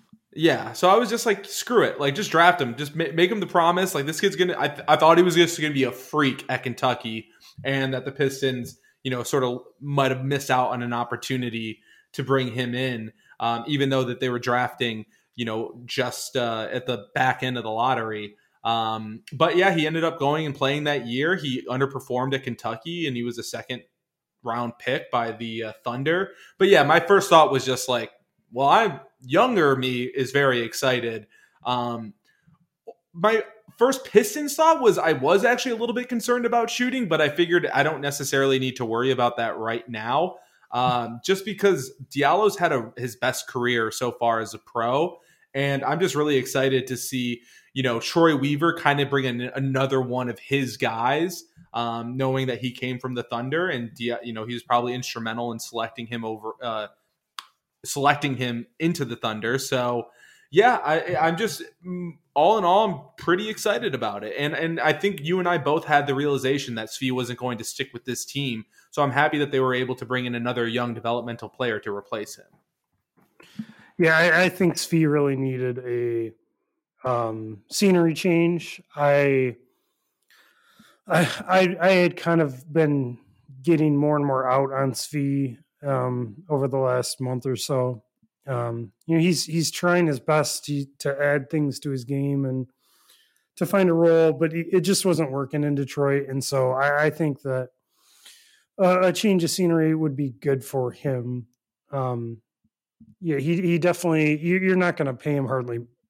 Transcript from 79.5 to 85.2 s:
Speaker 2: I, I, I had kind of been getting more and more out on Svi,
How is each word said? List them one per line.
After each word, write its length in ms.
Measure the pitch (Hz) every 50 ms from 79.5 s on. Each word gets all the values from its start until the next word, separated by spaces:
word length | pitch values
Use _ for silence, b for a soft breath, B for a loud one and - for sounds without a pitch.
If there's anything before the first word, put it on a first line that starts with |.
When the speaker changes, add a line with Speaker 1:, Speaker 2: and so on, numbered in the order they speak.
| 110 - _ _ _ _ _ _ _ _ _ _ _ _ _ _ b b b b b b b b b b b b b b b
Speaker 2:
I, 220 | - 170 165 170 - - - -
I, 300 | - 185 190 190 180 190 165
I 100 | 170 190
had 260 | 190 180 180 170 175
kind 240 | - - 170 170 170
of 320 | 156 143 131 127 - 160 143
been 460 | 147 160 151 147 139 131 123 123 - _ _ _ _ _ - 135 131 131
getting 340 | 165 170 147 156 151 147
more 200 | 143 147 147 151
and 80 | 147 143
more 240 | 139 135 131 131 127
out 240 | 127 135 139 135 135
on 200 | 135 135 135 120
Svi, 640 | - - - 147 147